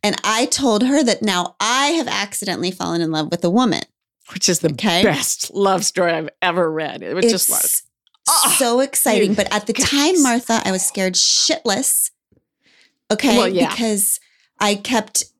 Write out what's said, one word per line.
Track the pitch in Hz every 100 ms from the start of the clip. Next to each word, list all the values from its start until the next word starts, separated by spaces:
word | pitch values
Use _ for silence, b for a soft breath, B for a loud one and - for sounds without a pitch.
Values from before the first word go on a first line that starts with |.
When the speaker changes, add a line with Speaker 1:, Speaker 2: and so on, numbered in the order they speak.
Speaker 1:
And | 208 -
I | - 220 254
told | - 269 214
her | 254 285
that | 247 202
now | 214 180 175 _
I | 214 254 285 320
have | 247
accidentally | 202 202 - 190 - 180
fallen | 185 175 170
in | 165
love | 156 151
with | 175
a | 175
woman. | 196 254 101 - _ _ _ _
Speaker 2:
Which | 185 -
is | 170
the | 160
Speaker 1:
Okay. | 143 214 170
Speaker 2:
best | 202 175 - - -
love | - 196 185
story | - - 175
I've | 165 160 _
ever | 185 170 165
read. | 156 151 -
It | 87
was | 156 233
just | 202 -
Speaker 1:
It's | - - - - _ _ _ -
Speaker 2:
like, | 330
"Ah, | 277 -
Speaker 1:
so | 247 240
exciting. | 269 - - 220 208
Speaker 2:
you | 208
Speaker 1:
But | 196
at | 214 208
the |
Speaker 2:
guys." | 220 -
Speaker 1:
time, | 285 294 370
Martha, | 269 240 - 226
I | -
was | 185 -
scared | - 185
shitless. | 185 - - - 311 233 202 269 - - _ _ _ _ _ b b b b _
Okay. | 214 277 233
Speaker 2:
Well, | 185
yeah. | 185 165
Speaker 1:
Because | - 226 208 - - b b b _
I | 208 208
kept | 202 254 208 - -